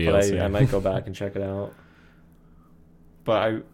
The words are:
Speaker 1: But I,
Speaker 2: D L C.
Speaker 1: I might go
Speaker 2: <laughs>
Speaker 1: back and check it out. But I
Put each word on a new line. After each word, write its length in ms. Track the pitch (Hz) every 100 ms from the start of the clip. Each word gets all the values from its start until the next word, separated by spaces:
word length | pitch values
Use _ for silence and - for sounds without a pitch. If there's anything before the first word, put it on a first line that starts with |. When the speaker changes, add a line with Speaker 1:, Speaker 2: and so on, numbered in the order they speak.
| 82
Speaker 1:
But 80 | 98
I, 40 |
Speaker 2:
D 40 | 101
L 60 |
C. 80 | 92
Speaker 1:
I 80 | 95
might 220 | 101 127
go 100 | 98
Speaker 2:
<laughs> 120 | 95
Speaker 1:
back 140 | 95 98
and 80 |
check 220 | 95 101 101
it 60 |
out. 300 | 98 98 101 - - - - - - - - - - - - - - -
But 180 | - 107
I 160 | 110 110 -